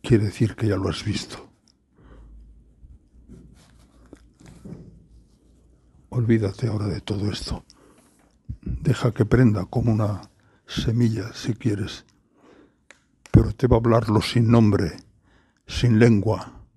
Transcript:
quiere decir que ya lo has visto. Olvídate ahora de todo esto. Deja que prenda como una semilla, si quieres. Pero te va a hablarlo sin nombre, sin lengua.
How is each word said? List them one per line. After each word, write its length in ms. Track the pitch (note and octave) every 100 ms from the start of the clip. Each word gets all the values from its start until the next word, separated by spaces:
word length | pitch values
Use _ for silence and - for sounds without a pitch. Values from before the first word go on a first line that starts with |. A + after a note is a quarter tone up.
quiere 220 | - A2+ G#2
decir 300 | - A2+ -
que 120 | A2
ya 80 | F#2+
lo 140 | F#2+
has 140 | -
visto. 460 | G#2+ F#2 - - - _ _ _ _ _ - - - - - - _ _ - - _ _ - - - - _ _ _ _ - - _ _ - - - - - - _ - _ _ _ _ _ _ _ _ _
Olvídate 580 | B2 A2+ A2+ G2 - A#2
ahora 200 | G#2 G2
de 120 | -
todo 320 | - G2+ G2+
esto. 320 | - - - _ _ _ _ _ _ _ _ - -
Deja 500 | - - - A#2 B2
que 140 | - G#2
prenda 400 | A#2+ B2+ G#2 F#2
como 280 | B2 A2+
una 360 | A2 G#2 G2+ - _ _ _ _
semilla, 680 | - A#2+ A2+ A#2 A2 G2
si 200 | - -
quieres. 520 | A2 B2+ G2+ G2 - _ _ _ _ _ _ _ _ _ - _ _ -
Pero 220 | - G#2
te 140 | - B2
va 100 | A#2
a 20 |
hablarlo 420 | A#2 A#2 A2 G#2+
sin 300 | - B2 A2
nombre, 460 | A#2 A2 G2 F2+ - - _ _ _ _ _ -
sin 340 | - B2 A2
lengua. 680 | A#2+ G#2+ G2 F2+ - - -